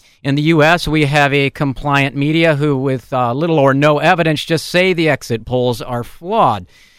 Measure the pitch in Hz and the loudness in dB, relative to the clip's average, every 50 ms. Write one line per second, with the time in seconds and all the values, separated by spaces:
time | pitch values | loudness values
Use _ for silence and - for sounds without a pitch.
0 | _ _ _ _ - 139 135 147 147 160 170 151 143 160 175 170 - 151 151 156 | _ _ _ _ -4 -4 -2 0 0 2 2 4 4 4 2 2 0 -2 0 0
1 | 147 135 151 147 143 139 139 143 139 135 - - 151 139 123 - - 147 139 139 | 0 2 2 2 2 2 2 0 0 -2 -2 -4 -4 -4 -4 -4 -2 0 2 2
2 | 135 139 135 143 139 151 156 165 165 165 151 139 151 151 139 131 135 139 131 123 | 0 0 -2 -2 -2 0 0 2 2 2 2 2 0 0 0 0 -2 -2 -4 -4
3 | - - 135 127 123 120 120 143 147 139 156 147 135 135 131 139 147 151 147 143 | -6 -6 -2 -2 -2 -2 -2 -2 -2 0 2 2 4 4 4 4 4 2 2 2
4 | 147 165 185 165 165 160 151 - - - 165 147 - - - 180 185 190 180 165 | 2 2 2 2 0 0 -2 -2 -2 -4 -4 -4 -4 -2 0 0 2 2 0 0
5 | 160 151 135 - - - 120 110 113 - 127 127 123 123 117 107 - 127 123 120 | 0 0 0 -2 -4 -6 -6 -6 -4 -4 -4 -2 -2 -2 -4 -4 -8 -8 -8 -8
6 | 117 - - - 170 180 220 226 170 131 107 98 90 - _ _ _ _ _ | -8 -10 -16 -16 -10 -4 0 2 2 2 0 -2 -6 -14 _ _ _ _ _